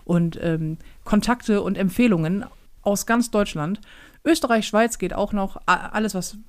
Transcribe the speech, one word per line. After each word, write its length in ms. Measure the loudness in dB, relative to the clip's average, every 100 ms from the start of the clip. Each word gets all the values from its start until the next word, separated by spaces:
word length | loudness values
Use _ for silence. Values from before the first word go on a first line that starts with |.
und, 340 | 0 2 2 -2
ähm, 360 | -2 -2 -2 -6 -12 -12
Kontakte 580 | 0 2 2 -2 0 0
und 140 | 0 0
Empfehlungen 680 | 0 2 4 4 2 -2 -6 -16 -20 -6
aus 240 | -2 -2 0
ganz 240 | 0 2
Deutschland. 500 | 0 0 -2 -4 -6 -10 -20 -20 -4
Österreich, 420 | 0 2 2 0 2
Schweiz 320 | 2 2 0
geht 160 | -4
auch 180 | -2 -2
noch. 240 | -2 -4 -4 0
A-, 240 | 0 0
alles, 220 | -4 -2
was, 220 | -4 -8 -10